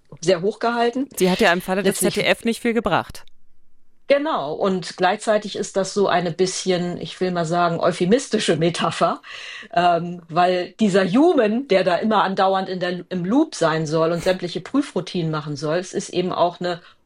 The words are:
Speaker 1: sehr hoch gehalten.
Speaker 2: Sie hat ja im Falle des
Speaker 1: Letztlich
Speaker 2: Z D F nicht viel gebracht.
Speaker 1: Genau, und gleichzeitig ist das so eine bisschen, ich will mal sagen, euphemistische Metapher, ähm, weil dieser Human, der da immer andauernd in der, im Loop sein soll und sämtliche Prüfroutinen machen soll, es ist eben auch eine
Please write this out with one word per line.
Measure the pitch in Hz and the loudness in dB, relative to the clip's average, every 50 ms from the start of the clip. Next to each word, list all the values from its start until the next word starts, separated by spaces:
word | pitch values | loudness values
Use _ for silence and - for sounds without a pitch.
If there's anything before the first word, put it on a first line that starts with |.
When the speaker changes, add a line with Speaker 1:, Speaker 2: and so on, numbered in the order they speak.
| _ _ - - | _ _ -16 -2
Speaker 1:
sehr | 160 170 185 165 | 0 2 2 2
hoch | 180 208 226 - | 2 -2 -2 0
gehalten. | - 233 240 240 233 240 240 254 277 - - | -2 0 0 2 0 0 0 -2 -4 -6 -2
Speaker 2:
Sie | - 208 180 | 0 2 2
hat | 185 - | 4 4
ja | 226 185 | 4 4
im | 175 180 | 4 2
Falle | - - 185 196 | 0 -2 -2 0
des | 185 196 202 - | 0 0 0 0
Speaker 1:
Letztlich | - 202 - | -2 -2 0
Speaker 2:
Z | 208 | 0
D | - - | 0 0
F | 196 - - | 0 0 -2
nicht | 226 226 - | -4 -4 -2
viel | - 240 | -2 -2
gebracht. | 220 233 214 208 160 131 107 - - - - - - - - - - - - - - - - - - - - - | 0 0 0 0 0 0 0 -4 -10 -14 -16 -16 -18 -18 -18 -20 -20 -20 -20 -20 -20 -20 -20 -20 -20 -10 0 2
Speaker 1:
Genau, | 277 285 294 320 277 196 139 147 156 | 2 2 2 0 -2 -4 -4 -4 -4
und | - - 196 190 185 - - - | -2 0 0 0 -2 -4 -8 -4
gleichzeitig | - 180 180 208 214 - 233 208 214 214 196 - | 0 0 0 0 0 0 0 0 0 -2 -4 -6
ist | - 202 - - | -8 -8 -4 -4
das | 196 190 190 | -4 -4 -2
so | - 208 196 | 0 0 2
eine | - - 180 175 175 | 2 2 0 0 -2
bisschen, | 156 - 185 185 - - - 190 180 170 175 175 170 - | 0 0 0 0 -2 -2 -2 -2 0 0 -2 -4 -6 -8
ich | - 160 - - | -10 -12 -6 -4
will | 185 185 | -2 -2
mal | 180 175 165 | 0 -2 -2
sagen, | 156 175 175 175 170 165 - | 0 2 2 2 2 2 0
euphemistische | - 139 - - 185 175 226 277 - - - 214 - - 175 | 0 0 0 0 2 4 4 2 2 0 -2 0 0 0 2
Metapher, | 147 165 170 165 - 185 165 - - 175 170 240 - - - - - - - - - - - - | 2 2 0 0 0 -2 -4 0 0 0 0 0 -4 -8 -14 -18 -16 -16 -16 -16 -16 -16 -4 0
ähm, | 175 175 175 175 165 175 175 175 170 - - | 2 4 4 4 2 0 -4 -8 -10 -12 -2
weil | 151 170 180 185 180 180 180 - - - | 0 2 2 4 2 0 -2 -6 0 0
dieser | 220 202 170 196 190 180 | 2 4 4 4 4 4
Human, | 180 262 311 359 339 269 220 208 220 240 277 | 4 6 6 6 6 4 4 2 2 -2 0
der | - 190 190 | 2 2 4
da | 185 185 175 | 4 2 2
immer | - - 220 220 196 | 2 2 2 2 2
andauernd | 165 185 190 196 190 190 190 190 190 180 | 2 2 2 2 2 2 2 0 -2 -4
in | 185 180 | -4 -4
der, | 180 180 180 175 175 - | -4 -4 -4 -6 -8 -8
im | 185 180 170 | -6 -4 -2
Loop | 185 233 285 330 - - | 0 2 2 2 0 0
sein | - 165 156 160 160 160 | 0 0 2 2 0 0
soll | 147 156 160 160 165 | 0 0 2 2 2
und | 170 170 | 0 0
sämtliche | - 190 185 185 180 170 - 185 | 0 0 0 0 -4 -6 -6 -8
Prüfroutinen | 185 - - 277 285 - - 185 160 - - 180 165 160 | -6 -2 -2 -2 -2 -2 -4 -6 -6 -4 -4 -4 -2 -2
machen | 156 151 147 151 147 | -4 -4 -6 -6 -8
soll, | 131 147 151 160 185 | -6 -4 -2 -2 -2
es | 190 - | -4 -4
ist | - 202 - - | -6 -8 -8 -4
eben | - 180 180 180 | -4 -2 -2 -2
auch | - - 170 175 170 - | 0 0 0 0 0 -4
eine | 180 180 175 175 - - - _ _ | -4 -6 -6 -6 -10 -18 -20 _ _